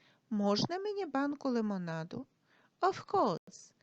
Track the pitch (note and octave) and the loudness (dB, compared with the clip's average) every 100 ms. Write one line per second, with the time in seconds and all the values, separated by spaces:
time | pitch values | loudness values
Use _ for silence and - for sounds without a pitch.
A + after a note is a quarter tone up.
0 | _ _ - G#3+ G3+ G#3 - F4+ G4+ G4+ | _ _ -4 0 4 4 2 0 -2 -2
1 | F4+ C4+ C#4+ D4 C4+ A#3+ G#3+ G3 E3+ D#3+ | -2 0 0 -2 0 0 0 -2 -4 -6
2 | E3 - C4+ _ _ _ _ - F#4 F#4 | -6 -10 -12 _ _ _ _ 0 0 0
3 | - G4+ C4 E3 - - - _ | -2 2 2 0 -6 -20 -20 _